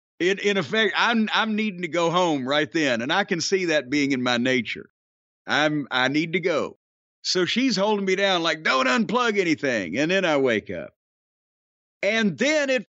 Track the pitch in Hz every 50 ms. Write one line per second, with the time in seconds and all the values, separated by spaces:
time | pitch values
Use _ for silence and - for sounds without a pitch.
0 | _ _ _ _ 160 180 196 190 - 202 208 196 175 123 175 220 220 202 147 156
1 | 180 220 240 226 220 196 165 180 214 220 214 208 220 214 185 175 180 175 139 170
2 | 170 170 160 180 185 170 156 143 127 127 139 147 156 151 - 165 156 139 123 110
3 | 117 135 165 190 202 - 196 170 147 - 196 190 185 170 160 151 135 123 135 147
4 | 143 139 139 127 123 123 123 120 120 127 131 127 110 - - - - - _ _
5 | _ _ _ _ _ _ _ _ _ - 110 135 151 156 151 151 143 - - 127
6 | 127 131 139 151 165 165 160 185 160 180 165 139 104 - - _ _ _ _ _
7 | _ _ _ _ _ - - 185 185 160 - 220 262 269 226 180 196 214 214 202
8 | 196 190 190 185 196 196 190 175 165 165 160 156 156 208 247 262 254 254 254 247
9 | 220 156 196 247 247 233 214 202 185 170 156 - - 139 123 110 95 82 82 117
10 | 147 160 185 196 185 170 151 143 135 131 113 104 98 - 95 85 67 - - _
11 | _ _ _ _ _ _ _ _ _ _ _ _ _ _ _ _ _ _ _ _
12 | - 196 214 226 220 208 160 127 226 285 311 311 285 269 262 254 185